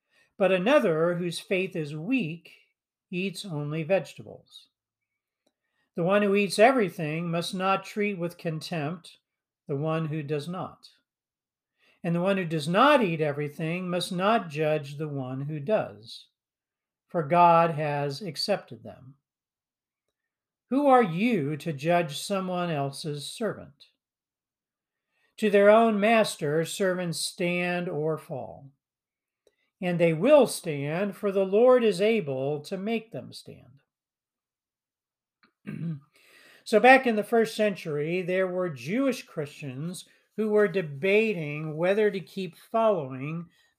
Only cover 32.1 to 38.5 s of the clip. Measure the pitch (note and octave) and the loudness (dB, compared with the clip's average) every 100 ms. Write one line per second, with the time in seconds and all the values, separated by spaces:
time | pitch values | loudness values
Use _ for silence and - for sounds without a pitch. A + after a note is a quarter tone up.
32.1 | A3+ D3 C3 C3+ D3 D3 F#3+ G3+ A3+ A3 | 0 -2 -4 -4 -4 -6 -8 -6 -6 -8
33.1 | C#3 A#2 A2+ - G2 - C3 _ _ _ | -14 -14 -18 -20 -20 -20 _ _ _ _
34.1 | _ _ _ _ _ _ _ _ _ _ | _ _ _ _ _ _ _ _ _ _
35.1 | _ _ _ _ _ - D#3 E3 D3 - | _ _ _ _ _ -14 -10 -8 -10 -12
36.1 | _ _ _ - - - D#4+ C4 C4 B3+ | _ _ _ -20 -20 0 6 8 8 6
37.1 | G#3+ G#3 A#3 A3 - G#3+ F3+ E3+ D3 D3+ | -2 0 2 0 0 -2 -2 -6 -4 -2
38.1 | F3+ F3 F#3 F#3 | -2 -2 0 0